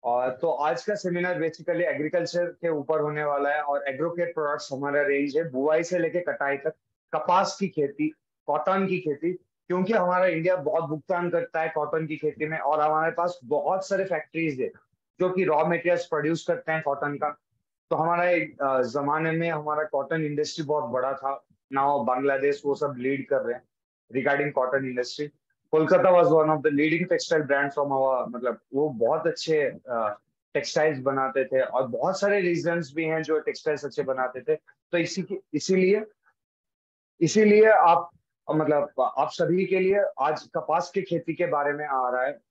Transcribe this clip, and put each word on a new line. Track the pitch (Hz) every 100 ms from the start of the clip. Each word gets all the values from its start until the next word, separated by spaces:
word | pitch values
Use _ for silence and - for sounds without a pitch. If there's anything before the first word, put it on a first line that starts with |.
और | 120 123 127
तो | 131 170
आज | 147 151 170
का | -
seminar | 208 185 175 180 175
basically | 160 156 165 165
agriculture | 170 135 151 175 170 175 175
के | - 170
ऊपर | 156 139 156
होने | 151 147
वाला | 147 143 143
है | 147
और | 147 143 143
एग्रोकेयर | 131 165 170 170
products | 170 147 147 -
हमारा | 131 139 143
range | 143 139 143 139
है, | 165
बुआई | 127 139 160
से | 165 180
लेके | 165 165
कटाई | 175 127 139 139
तक, | 151 - _ _ _
कपास | 160 151 180 190 -
की | 196
खेती, | - 139 - 151 - _ _ -
cotton | 147 156 190 190
की | 180
खेती, | 156 143 165 180 _ _ _
क्योंकि | 180 185
हमारा | 220 180 180 185
India | 165 165 180
बहुत | 147 160
भुगतान | 156 151 - 180 175
करता | 170 170 165
है | 160
cotton | 160 147 160 156
की | 151
खेती | 151 143 151
में | 156
और | 139 151
हमारे | 151 156 160
पास | 165 175 175
बहुत | 120 143 135 190 190
सारे | 196
factories | 190 165 - 160 165 131
है | 110 - _ _ _ _
जो | 180
कि | 185
raw | 170 151
materials | 160 170 170 175 170
produce | 156 147 165 -
करते | 170 -
हैं | 160
cotton | 151 139 147 143
का। | 151 147 _ _ _ _ _
तो | 156
हमारा | 160 175
एक, | 175 175 156 -
अ, | 139 131
जमाने | 123 127 139 151 160
में | 160 165
हमारा | 160 151 151
cotton | 156 143 135 165
industry | 151 147 147 -
बहुत | 143 151
बड़ा | 143 127 127
था। | 131 139 139 _ _ _
Now | 135 139 143 117
Bangladesh | 127 139 139 143 143 143
वो |
सब | 139 143 127
lead | 127 139 135
कर | 135
रहे | 120
हैं | 123 _ _ _ _ _ 120
regarding | 131 143 147 143
cotton | 127 135 135
industry। | 123 123 - 147 _ _ _ _
Kolkata | 156 156 185 185
was | 180 165
one | 160 156
of | 156
the | 147
leading | 143 156 165
textile | 180 165 - 165
brand | 139 143 143
from | 139 143
our, | 135 135 127 117
मतलब, | 120 123 113 _
वो | 135 151
बहुत | 123 117 160 165
अच्छे, | 160 - 156 139 - -
अ, | 120 110 104 _ _ _
textiles | - 135 - 156 139
बनाते | 131 135 131 127
थे | 131 131
और | 131 123 123
बहुत | 117 147 190
सारे | 202 208
reasons | 180 170 143 170 151 147
भी |
हैं | 160 160
जो | 156 156
textiles | 151 143 - 147
अच्छे | 143 120
बनाते | 131 131 127 127
थे। | 123 151 _ _ _
तो | 175
इसी | 165 190
की, | 185 196 -
इसीलिए, | 151 - 190 185 214 226 _ _ _ _ _ _ _ _ _ _ _
इसीलिए | 160 202 214 208 220
आप, | 214 170 170 - _ _ _ -
मतलब, | 156 151 147 143 -
आप | 123 - 151
सभी | - 170 180 190
के | 185
लिए | 185 202 190 -
आज | 139 151 -
कपास | 170 - 160 180
की | -
खेती | 185 170 165
के | 160 170
बारे | 147 143
में | 147 151
आ | 135 127
रहा | 123
है। | 131 143 _